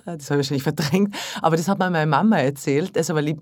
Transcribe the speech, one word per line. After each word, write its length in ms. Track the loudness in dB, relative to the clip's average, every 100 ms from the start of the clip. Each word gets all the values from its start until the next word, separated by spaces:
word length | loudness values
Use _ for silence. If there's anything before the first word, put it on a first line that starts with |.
Äh, 140 | -4 -12
das 120 | -2
habe 100 | -2
ich 60 | 0
wahrscheinlich 160 | -2
verdrängt. 520 | -2 -4 -2 0 0 -2 -10 -2
Aber 160 | 0 2
das 100 | 0
hat 100 | 0
mir 100 | 0
meine 180 | 2 2
Mama 300 | 4 4 4
erzählt. 600 | 2 0 0 0 0 -2
Also, 180 | 0
weil 140 | 0 -2
ich, 80 | -4